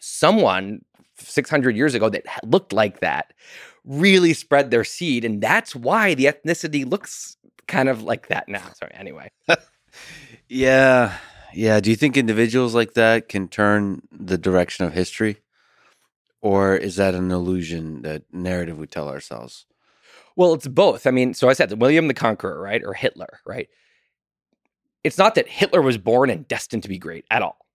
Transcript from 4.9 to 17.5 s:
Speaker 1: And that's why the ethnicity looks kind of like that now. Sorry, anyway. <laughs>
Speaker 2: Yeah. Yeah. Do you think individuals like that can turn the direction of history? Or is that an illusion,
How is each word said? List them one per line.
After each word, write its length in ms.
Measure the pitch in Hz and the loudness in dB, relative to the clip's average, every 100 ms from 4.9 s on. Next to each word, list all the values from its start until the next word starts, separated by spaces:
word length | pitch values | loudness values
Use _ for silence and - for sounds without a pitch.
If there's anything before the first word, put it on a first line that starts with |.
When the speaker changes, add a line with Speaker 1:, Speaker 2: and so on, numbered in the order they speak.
| - 175 123 | -4 -4 -2
Speaker 1:
And 180 | 113 104 | -2 -2
that's 320 | 107 202 - | 0 0 -2
why 420 | 131 120 214 208 139 | -8 -2 0 0 2
the 100 | 135 | 2
ethnicity 600 | 147 156 170 160 147 127 | 0 -4 -4 -4 -4 -4
looks 520 | 202 - - - - _ _ - | -6 -8 -18 -18 -20 _ _ -8
kind 180 | - 131 | -2 0
of 160 | 117 | -2
like 240 | 110 117 - | -4 -6 -6
that 220 | 98 - | -8 -6
now. 160 | 101 85 | -10 -12
Sorry, 180 | - - | -18 -18
anyway. 380 | - 95 73 95 _ - | -16 -18 -18 -20 _ -2
<laughs> 80 | 165 _ _ _ - - - - - - | -2 _ _ _ -20 -20 -20 -20 -20 -10
Speaker 2:
Yeah. 680 | 131 131 131 135 127 113 - - - - | -2 4 6 6 6 2 -2 -16 -20 -16
Yeah. 260 | - 110 107 | -2 2 4
Do 100 | 101 | 4
you 60 | 110 | 2
think 220 | 147 131 | 2 2
individuals 580 | 117 110 117 123 123 117 | 2 2 2 2 2 0
like 180 | 110 | 0
that 360 | - 113 113 - | 4 4 4 0
can 180 | 101 92 | -6 -6
turn 540 | - 104 104 101 90 - | 0 2 2 0 -6 -12
the 260 | - 92 92 | -14 -4 -2
direction 480 | 95 92 87 - 90 | 2 2 2 -2 -4
of 80 | |
history? 440 | 80 90 - 110 80 _ _ _ _ _ _ _ _ _ _ | -2 -4 -2 -4 -4 _ _ _ _ _ _ _ _ _ _
Or 340 | 107 98 98 95 | 0 2 4 2
is 220 | 101 90 | 0 0
that 180 | 98 90 | 0 0
an 160 | 92 | -2
illusion, 720 | 90 90 | -2 -2